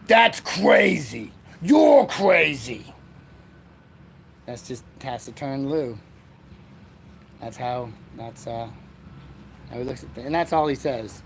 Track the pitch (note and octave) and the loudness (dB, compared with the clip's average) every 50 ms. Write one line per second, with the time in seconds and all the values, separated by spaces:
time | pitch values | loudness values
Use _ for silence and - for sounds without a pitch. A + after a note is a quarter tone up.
0 | - - A3 A3 A#3 F3 - - - - - - G3 G#3+ - - G#3 G3 - D#3+ | 2 4 6 6 6 6 2 0 -2 -2 -2 0 4 4 6 6 6 4 2 0
1 | D3 A#2 G#2 A#2 A2 - - - - - - - - E3+ C#4 D4+ D#4 D4+ D4 C#4 | -4 -6 -8 -8 -10 -12 -16 -20 -20 -20 -18 -10 0 4 6 6 8 8 8 8
2 | A#3+ - - - G3 G3 F#3 F3 D#3+ D3+ D3 C3+ A2+ A#2+ B2 G2+ - - - - | 6 6 0 0 2 4 4 4 4 2 0 -2 -6 -8 -8 -10 -12 -18 -20 -20
3 | - - - - - - - - - - - - - - - - _ _ - - | -20 -20 -20 -20 -20 -20 -20 -20 -20 -20 -20 -20 -20 -20 -20 -20 _ _ -20 -20
4 | - - - - - _ - _ - - B2 A#2+ - - C3 A#2+ - - - - | -20 -20 -20 -20 -20 _ -20 _ -16 -14 -12 -12 -10 -10 -10 -10 -12 -16 -20 -14
5 | - C3+ B2 A#2+ - - A#2 - - C#3 C3+ C3+ C#3 C#3 D3 D#3+ D3 B2 A#2 A2+ | -10 -10 -8 -8 -10 -12 -12 -10 -8 -8 -6 -4 -4 -2 -2 -2 -2 -4 -8 -12
6 | - - - - - - - - _ - - - - - - - - - - - | -16 -20 -20 -20 -20 -20 -20 -20 _ -20 -20 -20 -20 -20 -20 -20 -20 -20 -20 -20
7 | - - - - - _ - - - A#2 A2+ - B2+ B2 B2 B2+ B2 A#2 A2 - | -20 -20 -20 -20 -20 _ -20 -16 -16 -14 -12 -8 -8 -6 -6 -6 -8 -10 -14 -18
8 | - - - - A#2 A#2 A2+ - - - A#2 A#2 A#2 A#2 - - - - - - | -20 -20 -18 -16 -14 -14 -14 -14 -12 -10 -8 -8 -10 -10 -12 -18 -20 -20 -20 -20
9 | - - - - - - - - - - - - - - A2 A#2+ B2 C3 C3 B2+ | -20 -20 -20 -20 -20 -20 -20 -20 -20 -20 -20 -20 -20 -16 -10 -10 -8 -8 -8 -10
10 | - C3+ - - A#2+ C3+ D3+ E3 E3+ D#3+ - D#3+ D3+ D3+ C#3+ B2+ - D3+ C3+ A#2+ | -12 -16 -16 -14 -10 -6 -2 -2 -2 0 2 0 2 2 0 -2 -4 -4 -4 -4
11 | A2 G#2 - - - | -8 -10 -14 -16 -20